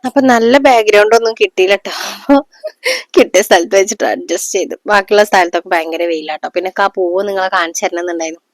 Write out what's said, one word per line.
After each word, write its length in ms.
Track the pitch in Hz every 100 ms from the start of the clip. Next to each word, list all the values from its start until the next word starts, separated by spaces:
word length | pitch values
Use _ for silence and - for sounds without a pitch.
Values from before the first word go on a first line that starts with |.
അപ്പൊ 180 | 254 277
നല്ല 360 | 262 233 226 277
ബാക്ക്ഗ്രൗണ്ട് 580 | 277 240 214 208 214
ഒന്നും 180 | 226 226
കിട്ടിയില്ല 420 | 226 196 - 185
ട്ടോ. 180 | 202 196 - - - - 277 - _ 622 _ - 508 -
കിട്ടിയ 340 | - - 185
സ്ഥലത്ത് 340 | 214 185 170
വെച്ചിട്ട് 280 | 196 190 214
അഡ്ജസ്റ്റ് 560 | - 104 175 170 - 196
ചെയ്തു. 160 | 151 - -
ബാക്കിയുള്ള 360 | 202 196 208
സ്ഥലത്തൊക്കെ 460 | 214 196 175 175 185
ഭയങ്കര 340 | 175 160 165
വെയിലാട്ടോ. 460 | 170 160 156 151 -
പിന്നെ 220 | 175 185 196
ആ 60 | 196
പൂവ് 400 | - 180 180 202
നിങ്ങളെ 200 | 196 185
കാണിച്ചു 380 | 185 170 -
തരണമെന്നുണ്ടായിരുന്നു. 580 | 196 170 175 170 160 165 _